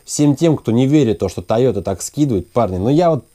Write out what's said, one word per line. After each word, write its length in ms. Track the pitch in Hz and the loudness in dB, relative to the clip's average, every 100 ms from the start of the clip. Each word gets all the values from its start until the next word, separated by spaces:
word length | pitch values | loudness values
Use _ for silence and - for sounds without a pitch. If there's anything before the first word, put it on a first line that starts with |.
Всем 300 | - - 147 | -10 0 0
тем, 220 | 139 165 139 | 2 0 0
кто 160 | - | 0
не 140 | 113 135 | 0 2
верит, 340 | 151 120 101 | 2 2 0
то, 80 | 95 | -4
что 120 | - | -6
Toyota 420 | - 117 131 98 | -4 0 0 0
так 200 | 92 95 | -4 -6
скидывает, 480 | - 143 147 98 - | -6 -2 -2 -2 -2
парни, 280 | 123 107 92 | -2 -2 -2
ну 100 | 107 | 0
я 220 | 147 170 | 2 2
вот, 140 | 147 - | 0 -6